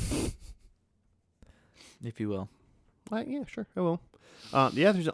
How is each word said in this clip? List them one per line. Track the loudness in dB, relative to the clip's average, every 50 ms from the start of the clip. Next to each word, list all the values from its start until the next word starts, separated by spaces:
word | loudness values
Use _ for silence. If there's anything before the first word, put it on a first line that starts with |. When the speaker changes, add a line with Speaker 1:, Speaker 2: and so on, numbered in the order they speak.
Speaker 1:
<laughs> | -2 0 0 0 -2 -2 -4 -8 -14 -18 -20 -20 -20 -20 _ _ _ _ _ _ _ _ _ _ _ _ _ _ -20 -20 -20 _ _ _ _ -20 -20 -20 -18 -12 -10
if | -10 -6 -4
you | -4 -2
will. | -2 -4 -4 -8 _ _ _ _ _ _ _ _ _ _ -10 -6
Speaker 2:
Uh, | -4 -4 -4
yeah, | -4 -6 -6 -6
sure, | -8 -8 -10 -10 -6 -4
I | 0
will. | 0 0 0 -2 -4 -12 -20 -20 -20 -20 -20 -20 -10 -2
Uh, | 2 4 4 4
yeah, | 4 6 6 6
there's | 6 6 2 0